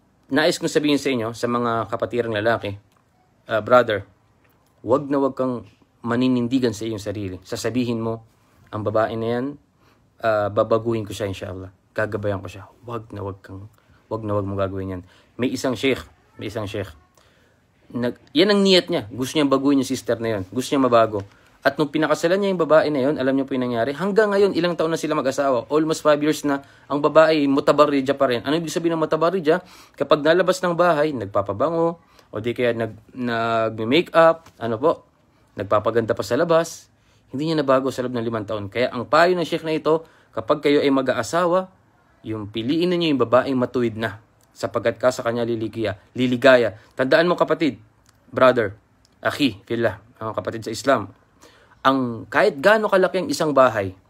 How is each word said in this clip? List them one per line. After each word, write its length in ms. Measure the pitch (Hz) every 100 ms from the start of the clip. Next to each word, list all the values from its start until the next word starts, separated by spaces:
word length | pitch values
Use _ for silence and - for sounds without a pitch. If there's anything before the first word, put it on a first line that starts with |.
| _ _ -
nais 280 | 151 165 165
kong 120 | 160
sabihin 280 | 160 147 143
sa 120 | 139
inyo, 180 | 123 110
sa 140 | 117 120
mga 400 | 120 120 113 104
kapatirang 480 | 117 110 120 117
lalaki. 400 | 107 113 113 104 101 _ _ _ _ _ _ -
Ah, 80 | 110
brother, 480 | 104 123 113 101 - _ _ _ _ _ _ _ 101
wag 240 | 135 139
na 80 | 143
wag 160 | 135
kang 320 | 131 131 120 101 _ _ _ 113
maninindigan 640 | 120 127 127 120 131 123
sa 160 | 101 113
iyong 160 | 104
sarili. 340 | 104 101 98 92
Sasabihin 560 | - 113 117 120 120 117
mo, 240 | 113 113 _ _ _ _ -
"Ang 160 | 107 104
babae 320 | 107 110 113
na 100 | 113 120
yan, 60 | 135 147 _ _ _ _ _ -
ah, 260 | 113 107 101
babaguhin 540 | 107 110 113 113 113
ko 80 | 98
siya, 160 | 101 101
inshallah. 480 | 95 98 92 95 _ _
Gagabayan 480 | - 104 104 104 95
ko 60 | 98
siya." 240 | 101 101 _ 110
Wag 240 | 120 113
na 160 | 101 98
wag 160 | 98
kang, 240 | - 95 107 _ _ _ -
wag 160 | 110
na 160 | 107 104
wag 80 | 98
mo 80 |
gagawin 460 | 98 98 95 95 92
yan. 20 | 90 _ _
May 160 | - 127
isang 240 | 127 139
sheikh, 320 | 113 131 123 - _ _ -
may 80 | 110
isang 240 | 110 101
sheikh. 240 | 104 98 - _ _ _ _ _ _ _ _ _
Nag-, 320 | 120 120 - -
yan 240 | - 202
ang 80 | 202
niyat 240 | 196 180 175
niya. 240 | 165 104
Gusto 240 | 117 127
niyang 160 | 160 139
baguhin 320 | 135 135 139
yung 80 | 127
sister 320 | 127 - 113
na 160 | 117 107
yan. 40 | 92
Gusto 160 | 127 123
niya 160 | 143 127
mabago. 400 | 117 110 104 98 _ _ _
At 160 | 135 -
nung 160 | 143
pinakasalan 480 | 156 151 151 170 196
niya 160 | 202 185
yung 60 |
babae 240 | 147 151 151
na 120 | 147
yun, 100 | 131 139
alam 160 | 131 135
niyo 80 |
po 80 | 135
yung 160 | 131 123
nangyari? 240 | 120 120
Hanggang 400 | 143 190 196 208
ngayon, 240 | 202 202 160
ilang 220 | 175 165
taon 140 | 160
na 60 | 160
sila 120 | 151
mag-asawa? 560 | 151 131 131 139 123 -
Almost 320 | 147 156 156
five 160 | 151 147
years 160 | 151 151 147
na. 160 | 139 - - -
Ang 160 | 143
babae, 400 | 147 156 160 160 139
mutabarrija 680 | 139 143 147 147 143 131 139
pa 160 | 131
rin. 80 | 120 139
Ano 100 | 165
ibig 160 | 160
sabihin 240 | 180 165 165
ng 60 |
mutabarrija? 560 | 156 156 165 190 151 180 - - -
Kapag 320 | - 139 156
nalabas 320 | 147 175 180 180
ng 80 | 180
bahay, 400 | 165 180 151 156
nagpapabango, 880 | 131 101 104 98 98 147 165 165 170 _ _ -
o 80 | 107
di 160 | 120
kaya 200 | 117 120
nag-, 360 | 113 113 113 -
nagme-makeup, 1300 | 131 123 113 113 113 113 113 110 151 175 165 165 165 - -
ano 120 | 117 113
po, 120 | 151 156 _ _ _ _ _ -
nagpapaganda 560 | 101 107 110 113 113
pa 80 | 117
sa 160 | 113 123
labas, 520 | 175 165 170 - _ _ _ _ -
hindi 160 | 131 160
niya 120 | 156
nabago 280 | 135 131 131
sa 120 | 123 123
loob 80 |
ng 120 | 123 117
limang 200 | 113 104
taon. 240 | 110 101
Kaya 200 | 113 127
ang 160 | 123 110
payo 280 | 151 175
ng 120 | 180 151
sheikh 200 | 165 160
na 80 |
ito, 320 | 156 151 160 - _ _
kapag 320 | - - 147
kayo 160 | 147 143
ay 120 | 139
mag-aasawa, 760 | 135 131 117 - 165 175 185 185 _ _ _ _ _
yung 280 | 113 110 104
piliin 400 | 113 117 160 175
ninyo 240 | 175 165
yung 80 | 135
babaeng 360 | 113 120 127 131
matuwid 400 | 123 131 117 107
na, 240 | 113 104 _ _ _
sapagkat 440 | - 117 117 117 117
ka 120 | 127
sa 160 | 127 117
kanya 160 | 120
liligaya, 560 | 117 113 110 113 101 104 _
liligaya. 640 | 123 127 123 131 127 110 101 _
Tandaan 320 | - 131 160 175
mo, 80 |
kapatid, 480 | 170 151 151 156 113 - _ _ _ _
brother, 480 | 120 127 123 104 104 _ _ _ _
akhi, 360 | 110 - 139 101 -
fillah, 320 | 117 113 101 _ -
mga 120 | 110 104
kapatid 240 | 113 113 110
sa 80 |
Islam, 360 | 113 139 127 98 - _ _ - _ _ _
ang 480 | 135 135 123 113 -
kahit 320 | 143 196 139
gaano 320 | 190 220 208
kalaki 320 | 190 185 190
ang 60 | 175
isang 240 | - 156 139
bahay, 400 | 127 110 98 -